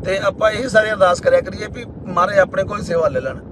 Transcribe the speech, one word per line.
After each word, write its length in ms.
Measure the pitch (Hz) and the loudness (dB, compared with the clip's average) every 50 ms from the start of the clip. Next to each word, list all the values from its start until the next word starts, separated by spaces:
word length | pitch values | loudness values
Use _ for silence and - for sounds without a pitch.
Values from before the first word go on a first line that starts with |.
| - | -2
ਤੇ 140 | 180 190 196 | -2 -2 0
ਆਪਾਂ 320 | 202 202 190 - 214 214 | 0 -2 0 2 0 2
ਇਹ 180 | 214 208 - 254 | 2 0 -4 2
ਸਾਰੀ 220 | 190 220 214 214 | 4 4 4 4
ਅਰਦਾਸ 300 | 214 196 190 180 175 175 | 4 4 4 4 4 4
ਕਰਿਆ 200 | - 180 175 175 | 2 2 2 2
ਕਰੀਏ 260 | 170 185 196 202 214 214 | -2 -2 -8 -8 -10 -10
ਵੀ 120 | - 247 233 220 - - - | -10 -12 -12 -14 -14 -14 -12
ਮਹਾਰਾਜ 320 | 196 185 175 180 190 202 196 | -6 0 0 0 2 4 2
ਆਪਣੇ 240 | 185 - - 190 | 2 2 2 -4
ਕੋਲ 160 | 190 190 202 202 | -2 -2 -4 -8
ਹੀ 60 | 170 | -6
ਸੇਵਾ 240 | 165 170 170 160 147 | -2 0 0 0 0
ਲੈ 120 | 139 127 | 0 -2
ਲੈਣ 180 | 127 131 131 - - - | -4 -4 -8 -10 -14 -16